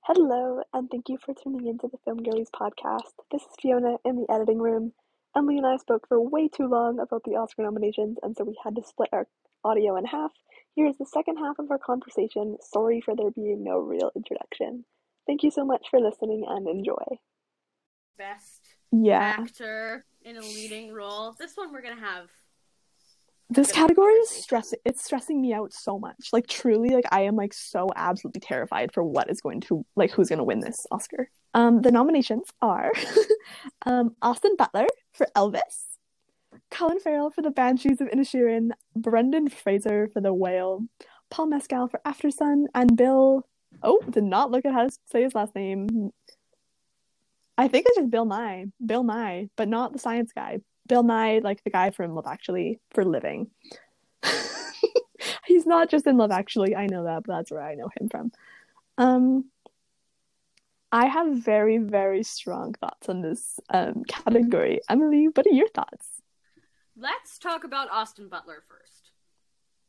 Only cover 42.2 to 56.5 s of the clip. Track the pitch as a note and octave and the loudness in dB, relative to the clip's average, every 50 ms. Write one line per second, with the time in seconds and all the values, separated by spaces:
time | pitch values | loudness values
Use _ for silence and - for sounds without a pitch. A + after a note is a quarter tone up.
42.2 | - D4 C#4 - D4+ D4 D4 C#4+ D4 C#4 _ B3+ B3 A#3+ A#3 A3+ B3 C4 C4+ C4 | -2 -2 0 0 0 2 4 2 2 2 _ 4 6 6 8 6 6 6 6 6
43.2 | C4+ C4+ C4+ C4+ C4 _ _ _ _ _ _ - - - B3 A4+ - - A#3+ A3 | 8 6 6 4 0 _ _ _ _ _ _ -2 2 4 4 4 4 2 0 0
44.2 | G#3 G3 F#3 G3+ C#4 C4+ A#3+ B3+ B3+ C#4+ C4 B3 A#3 C4+ - - _ _ - A#3+ | 2 2 2 2 2 2 0 0 0 0 0 2 0 0 -2 -6 _ _ 0 0
45.2 | B3 C4+ - A3 G#3 G#3 _ G3 G3 F#3+ F#3+ G3 G3 G#3+ A3+ A3+ G#3 G3+ _ _ | 0 0 0 -2 -4 -4 _ -8 -6 -4 -4 -4 -4 -2 -2 -2 -4 -4 _ _
46.2 | _ _ _ _ _ _ _ _ _ _ _ _ _ _ _ _ _ _ _ _ | _ _ _ _ _ _ _ _ _ _ _ _ _ _ _ _ _ _ _ _
47.2 | _ _ _ _ _ _ _ - B3+ C4 - C4 - B4 A#4+ G#4 D4+ A#3+ A3+ A3+ | _ _ _ _ _ _ _ 2 2 4 4 2 4 4 2 2 2 0 0 0
48.2 | A#3 A3 G3 G#3+ A#3 G#3+ F#3 F#3 F#3 G3+ _ _ B3 A3 G#3+ A#3+ B3+ A#3 G#3+ A#3 | 0 0 -2 -4 -6 -6 -8 -10 -12 -14 _ _ -6 -4 -2 0 0 0 -2 -2
49.2 | A#3 G3+ F3+ F3 G#3 G3+ _ - A3 G#3+ A3+ A3+ B3+ - C#4 C4 - A#3+ A3+ A#3 | -4 -6 -6 -8 -10 -10 _ -4 -4 -2 -2 -2 -2 -4 -6 -8 -6 -4 -2 -2
50.2 | A#3 A3+ _ - - - - G3 _ _ _ _ _ _ - B3 A#3+ A#3 A3+ A3 | -4 -4 _ -12 -10 -8 -10 -12 _ _ _ _ _ _ 4 4 6 4 4 4
51.2 | A3 A3 A3 A3 A3 G#3 G3+ - _ G#3 G3 F#3 F#3 G3 G3 - F3 E3+ D#3+ D#3+ | 2 2 2 2 2 0 -4 -4 _ -2 0 2 2 2 0 -4 -6 -6 -6 -6
52.2 | D3+ - C#3+ - - - F3+ F#3 E3+ E3 A3+ - _ _ _ - G3 F#3 D#3 B2+ | -8 -8 -10 -10 -8 -6 -4 -4 -4 -4 -6 -8 _ _ _ 0 2 2 2 0
53.2 | - D2 D2 - A3 - _ _ _ - - - _ _ _ _ _ _ _ _ | -2 -4 -6 -6 -8 -10 _ _ _ -20 -20 -20 _ _ _ _ _ _ _ _
54.2 | - - - - - - - - - - - - - - - A#4 - _ _ _ | -4 -4 -4 -4 -6 -8 -10 -12 -14 -14 -4 -2 -2 0 0 -2 -4 _ _ _
55.2 | - - - - - - F4 E4+ D#4+ E4 E4+ E4 E4 E4 - D4+ - D4 C4+ B3 | -10 -10 -10 -10 4 6 6 6 6 6 4 4 4 4 2 2 4 6 6 6
56.2 | A3 G#3 G3 F#3 G3+ - | 6 4 2 -2 -2 -2